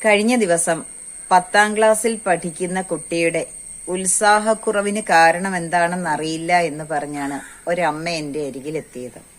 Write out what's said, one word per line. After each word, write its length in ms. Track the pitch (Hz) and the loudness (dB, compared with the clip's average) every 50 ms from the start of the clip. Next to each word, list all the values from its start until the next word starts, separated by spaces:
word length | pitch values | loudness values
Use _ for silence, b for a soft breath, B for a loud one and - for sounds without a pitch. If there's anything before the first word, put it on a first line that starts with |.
| - | 4
കഴിഞ്ഞ 300 | 220 208 202 214 226 254 | 4 4 4 4 2 2
ദിവസം 500 | 247 220 180 170 170 - - 165 156 - - - - - - - - - - | 2 2 2 2 0 2 0 -2 -4 -4 -14 -20 -20 -20 -20 -20 -20 -4 2
പത്താം 460 | 208 208 - - - 208 208 208 214 208 | 2 2 2 2 2 2 2 2 2 2
ക്ലാസ്സിൽ 420 | 220 220 220 214 - 233 226 220 - 196 | 4 4 4 4 2 -2 -4 -2 0 0
പഠിക്കുന്ന 540 | 180 165 165 180 165 - 185 175 180 185 | 0 0 0 -6 -6 -6 -6 -4 -4 -4
കുട്ടിയുടെ 680 | 180 - 175 156 156 - 170 170 170 165 165 165 151 - - - - - - - - - | -4 -4 -6 -8 -6 -6 -2 0 0 0 0 -2 -6 -6 -12 -20 -20 -20 -20 -18 -10 -6
ഉത്സാഹക്കുറവിന് 1120 | 180 185 185 185 - - 214 208 208 214 214 220 220 214 - 220 214 202 202 202 202 214 214 - | -6 -4 -2 -2 0 2 4 4 4 4 4 2 0 0 0 -2 0 0 0 0 -2 -4 -2 2
കാരണം 460 | 180 165 - 131 165 175 185 196 190 | 4 6 6 6 4 2 -2 -4 -4
എന്താണെന്നറിയില്ല 1040 | 180 170 165 170 175 170 170 180 185 180 165 151 147 156 160 160 160 165 165 175 175 | -4 -4 -2 0 0 2 2 0 -2 -2 -4 -4 -2 -2 -4 -4 -6 -2 0 2 2
എന്ന് 240 | 170 165 143 151 156 | 2 0 -4 -6 -8
പറഞ്ഞാണ് 840 | 151 156 147 143 143 147 143 139 139 143 139 - - - - - - | -4 -4 -4 -4 -4 -8 -6 -6 -6 -6 -8 -10 -12 -20 -14 -6 -4
ഒരമ്മ 400 | 175 175 175 156 147 156 160 170 | -2 0 0 -2 -2 -2 -6 -6
എന്റെ 380 | 170 160 151 147 139 151 147 139 | -6 -6 -6 -6 -6 -6 -6 -6
അരികിലെത്തിയത്. 760 | 123 135 131 151 156 156 131 - - 123 123 123 - - - - _ | -8 -10 -10 -8 -8 -8 -8 -10 -14 -14 -14 -14 -16 -18 -20 -20 _